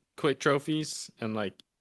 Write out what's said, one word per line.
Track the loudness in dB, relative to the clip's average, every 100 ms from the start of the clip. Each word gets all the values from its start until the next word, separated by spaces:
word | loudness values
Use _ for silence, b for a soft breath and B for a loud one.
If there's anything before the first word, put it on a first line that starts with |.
| _ 0
quick | 0 4
trophies | 4 2 2 -2 -2 -8 -12 -8
and, | -4 -2
like, | -4 -6 -20 _